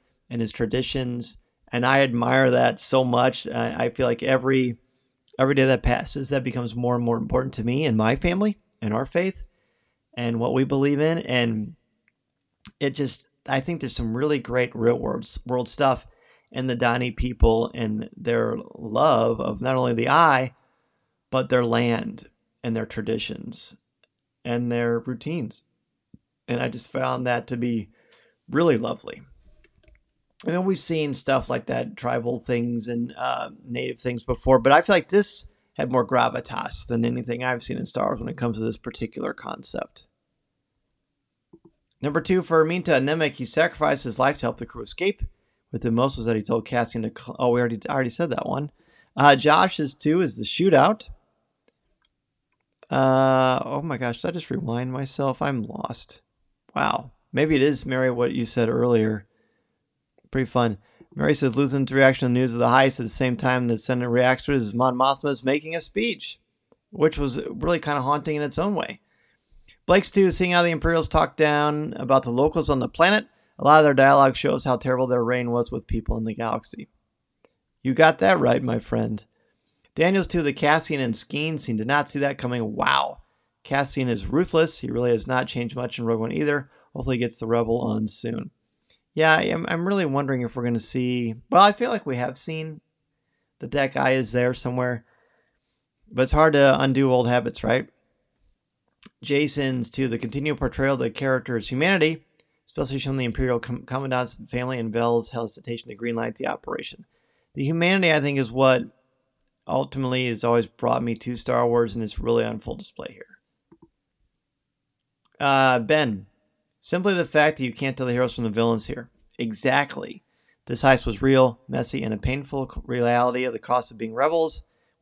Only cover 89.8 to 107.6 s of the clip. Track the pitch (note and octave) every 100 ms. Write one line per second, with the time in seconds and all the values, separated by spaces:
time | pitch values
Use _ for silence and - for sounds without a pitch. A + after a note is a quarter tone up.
89.8 | F3+ G3+ D#3 C#3 C#3 B2+ A#2+ B2+ A#2+ A#2
90.8 | - C3 B2 B2 A#2 A2 - F3+ G#3 G3+
91.8 | B3 A3+ D3+ B2 B2 C3 - D#3+ D#3 D#3
92.8 | _ _ _ _ _ _ _ _ - C#3+
93.8 | C3+ - C3 C3 A2 B2 B2 B2+ B2 B2
94.8 | B2 A#2+ - _ _ _ _ _ _ _
95.8 | _ _ _ A#2+ C3 D3+ D#3+ D3 C#3 C#3
96.8 | C3+ C3 C3+ B2+ A#2+ B2 A#2 - A2+ B2+
97.8 | - _ _ _ _ _ _ _ _ _
98.8 | _ _ - _ - C#3+ D3 D3 C3+ B2+
99.8 | A#2 - C3 A2+ A2+ C#3 D3+ C#3+ C3 -
100.8 | C3+ C3 A#2+ - C3+ B2+ A#2+ A#2 - B2+
101.8 | E3+ G3 D#3 D#3+ - _ _ _ - -
102.8 | C3+ C3+ C3+ C3+ A#2+ G#2+ C3 A#2+ B2 A#2+
103.8 | - C3 C3+ B2+ B2 - G#2+ B2 B2+ B2+
104.8 | A2+ A2+ A#2 A#2+ A2+ B2 A2 - - A#2
105.8 | - G#2 A#2 A2+ A#2 A2 C3+ - - -
106.8 | - - - _ _ _ _ C#3